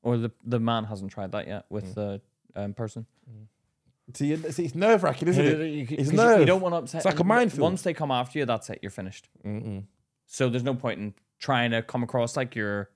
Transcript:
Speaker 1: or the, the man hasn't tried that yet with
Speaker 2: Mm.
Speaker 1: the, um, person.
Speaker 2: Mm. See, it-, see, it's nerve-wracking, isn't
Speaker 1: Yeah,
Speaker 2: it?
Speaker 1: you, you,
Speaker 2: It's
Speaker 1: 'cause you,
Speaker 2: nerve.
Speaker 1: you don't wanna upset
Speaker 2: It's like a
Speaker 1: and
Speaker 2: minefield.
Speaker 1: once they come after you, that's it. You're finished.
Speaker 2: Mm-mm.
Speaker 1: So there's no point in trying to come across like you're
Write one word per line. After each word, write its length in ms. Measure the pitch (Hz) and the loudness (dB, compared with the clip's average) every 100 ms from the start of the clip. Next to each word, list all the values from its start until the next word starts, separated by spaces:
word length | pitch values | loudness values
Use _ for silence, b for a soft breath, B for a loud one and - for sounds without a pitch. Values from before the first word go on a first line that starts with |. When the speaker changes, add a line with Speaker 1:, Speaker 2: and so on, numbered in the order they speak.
Speaker 1:
or 160 | 120 120 | 0 0
the, 120 | 117 - | -2 -6
the 160 | - 120 | -4 0
man 240 | 113 117 | 0 0
hasn't 280 | 107 104 98 | -2 -8 -10
tried 200 | - 95 | -10 -8
that 140 | 104 78 | -8 -8
yet 180 | 101 - | -10 -10
with 220 | 104 98 | -10 -8
Speaker 2:
Mm. 20 | |
Speaker 1:
the, 260 | 104 104 101 _ _ _ - | -6 -6 -8 _ _ _ -10
um, 180 | 101 | -8
person. 320 | 98 113 - 110 _ - | -6 -10 -10 -16 _ -20
Speaker 2:
Mm. 160 | 110 110 _ _ _ _ _ - | -20 -20 _ _ _ _ _ -20
See, 180 | 123 143 | -4 -2
it-, 200 | 160 160 | -2 -4
see, 100 | 147 165 | -4 -4
it's 80 | |
nerve-wracking, 540 | 143 208 220 170 131 156 | 2 4 6 4 0 2
isn't 160 | 135 | 4
Speaker 1:
Yeah, 60 | 147 | 4
Speaker 2:
it? 140 | 156 160 | 2 -2
Speaker 1:
you, 80 | 151 | -4
you, 100 | 120 | -4
Speaker 2:
It's 200 | 147 135 | -2 2
Speaker 1:
'cause 20 | |
you, 40 | 202 | 6
Speaker 2:
nerve. 240 | 233 220 | 8 8
Speaker 1:
you 60 | 156 | 8
don't 140 | 190 | 6
wanna 160 | 185 170 | 2 -2
upset 220 | - 165 | -4 -2
Speaker 2:
It's 80 | 190 | 0
like 100 | 156 | 2
a 40 | |
Speaker 1:
and 80 | 175 | 4
Speaker 2:
minefield. 340 | 226 233 143 | 4 4 2
Speaker 1:
once 200 | 156 185 | 0 0
they 120 | 185 | -4
come 160 | 165 151 | -4 -2
after 280 | 127 127 156 | -2 -2 -4
you, 60 | |
that's 240 | 131 113 - | -2 -2 -4
it. 120 | - | -12
You're 80 | 98 | -10
finished. 380 | - 95 - _ _ | -10 -12 -12 _ _
Speaker 2:
Mm-mm. 400 | - 104 110 98 101 _ _ _ _ | -8 -8 -6 -10 -12 _ _ _ _
Speaker 1:
So 240 | - 131 | -2 -2
there's 120 | 123 | 0
no 100 | 123 | -2
point 260 | 127 123 87 | -4 -4 -6
in 140 | 104 - _ _ | -8 -12 _ _
trying 320 | - 127 120 | -2 0 2
to 120 | 113 | 0
come 200 | 110 127 | -2 -4
across 340 | 117 127 117 - | -2 -2 -2 -2
like 200 | 127 117 | -4 -4
you're 340 | 107 101 101 | -2 -4 -6